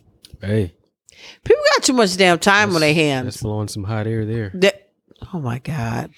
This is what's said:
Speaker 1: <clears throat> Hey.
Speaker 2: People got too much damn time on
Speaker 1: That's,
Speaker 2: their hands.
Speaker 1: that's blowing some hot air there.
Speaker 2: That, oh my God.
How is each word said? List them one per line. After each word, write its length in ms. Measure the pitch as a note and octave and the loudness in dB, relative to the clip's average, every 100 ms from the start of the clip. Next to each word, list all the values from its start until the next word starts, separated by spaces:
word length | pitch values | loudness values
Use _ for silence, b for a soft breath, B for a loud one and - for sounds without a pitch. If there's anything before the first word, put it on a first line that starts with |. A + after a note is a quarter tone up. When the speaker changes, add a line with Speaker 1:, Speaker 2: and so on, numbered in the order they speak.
| _ | _
Speaker 1:
<clears throat> 360 | _ - - | _ -20 -12
Hey. 320 | F#2+ G#2+ F#2 - _ _ _ B B B | -4 -2 -2 -8 _ _ _ B B B
Speaker 2:
People 180 | - B4+ D5 C#5+ | 2 2 4 2
got 80 | |
too 80 | - | 2
much 240 | B3+ G#3 F#3 | 2 2 4
damn 240 | F#3 E3+ | 4 4
time 300 | - G3+ G#3 | 4 4 4
on 40 | E3+ | 2
Speaker 1:
That's, 60 | |
Speaker 2:
their 120 | D#3 | 2
hands. 320 | D3+ D3+ C3+ B2+ | 2 2 0 -4
Speaker 1:
that's 160 | - | -6
blowing 260 | A2 G#2 G#2 | -6 -4 -6
some 160 | G#2+ | -8
hot 240 | G2 A2 G#2+ | -6 -4 -4
air 160 | A2+ G#2+ | -4 -4
there. 260 | A#2 G#2 | -6 -6
Speaker 2:
That, 360 | F3+ G3 - _ _ _ _ - | 0 0 0 _ _ _ _ -14
oh 80 | F3+ | -10
my 180 | C3 A#2+ | -8 -8
God. 520 | - D3+ A2+ A#2 - | -8 -6 -6 -6 -8